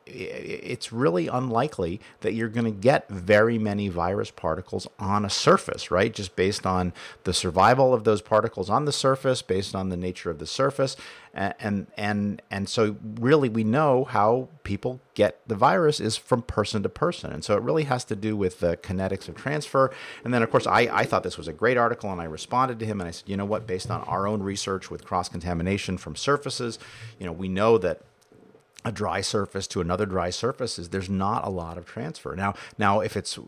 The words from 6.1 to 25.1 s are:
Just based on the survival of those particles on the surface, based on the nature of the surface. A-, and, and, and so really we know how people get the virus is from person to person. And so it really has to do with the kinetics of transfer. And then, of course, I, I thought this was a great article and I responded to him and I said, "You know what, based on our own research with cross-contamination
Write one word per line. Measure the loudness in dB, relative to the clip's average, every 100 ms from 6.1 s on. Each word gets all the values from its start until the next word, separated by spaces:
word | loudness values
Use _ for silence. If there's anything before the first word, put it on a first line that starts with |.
Just | 0 -6
based | 0 0 0 0
on | 0 0 -4 -14 -8
the | -4
survival | -2 0 6 6 8 6
of | 4
those | 4 2
particles | 4 2 2 -2 0
on | 0 0
the |
surface, | 0 2 2 0 -2
based | 0 -2 -2 -4
on | -4
the | -4
nature | -4 -6 -6
of | -6
the | -6
surface. | -2 0 0 -2 -4 -14 -20 -14
A-, | -6 -6 -4
and, | -2 -2 -4 -4
and, | -2 0 -2 -4 -6
and | -6 -2
so | 2 2 0 -8 -2
really | 4 6 4
we | 2
know | 2 2 4 2
how | 2 4 4 4 0 -10
people | -6 -4 -4 -8 -8
get | 2 2 2 -6
the |
virus | 2 4 6 4 2
is | -2 -4
from | 0 0
person | 2 -2 0 -2
to | -2
person. | 0 -2 -2 -8
And | -8
so | 0
it | 0
really | 2 0
has | 0 -2
to | -2 -4
do | -2 0
with | -2 0
the | 0 -2
kinetics | -4 -4 -2 -4 -8
of |
transfer. | -10 -6 -4 0 2 2 0 -14 -10
And | -2
then, | 0
of | 4
course, | 2 4
I, | 4 4
I | 2
thought | 2 0
this | -2 -6
was | -10
a |
great | 0 2 4
article | 2 0 -4
and | -6
I |
responded | -6 -10 -2 0 0 -2
to | -4
him | -4
and | -6
I |
said, | -8 -6
"You | -4
know |
what, | -2 -4 -4
based | -6 -4
on | -4
our | -2 -2 0
own | -2
research | -2 -4 -4 -4 -6
with | -12
cross-contamination | -4